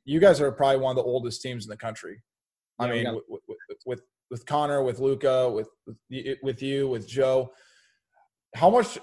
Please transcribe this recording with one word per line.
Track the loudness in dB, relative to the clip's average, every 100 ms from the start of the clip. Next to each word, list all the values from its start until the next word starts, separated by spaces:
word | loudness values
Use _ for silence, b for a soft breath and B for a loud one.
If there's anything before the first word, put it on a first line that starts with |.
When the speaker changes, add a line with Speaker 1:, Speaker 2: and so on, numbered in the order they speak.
| -4
Speaker 1:
you | 6
guys | 6 8
are | 2
probably | 2 2 4
one | 2
of | 0
the | 0
oldest | -2 -4 -8
teams | -10 -10 -12
in |
the | -10
country. | -10 -10 -14 -16 _ _ _ _ _ -6
I | -4
Speaker 2:
Yeah, |
we | -2
Speaker 1:
mean, | -2
Speaker 2:
got | -6
Speaker 1:
with, | -10 -14 -14
with, | -16 -16 -14 -10
with, | -10 _ _ -14
with | -14 -4
Connor, | -2 0 0
with | -2 0
Luka, | 0 2 2 2 2
with, | 0 -6 _ -20
with | -20 -14
y-, | -10 -8 -6
with | -6 -6
you, | -4 -2 -2
with | -4 -4
Joe. | 0 2 2 -2 b b b b b b b _ _ _
How | 2 4
much, | 6 2 -4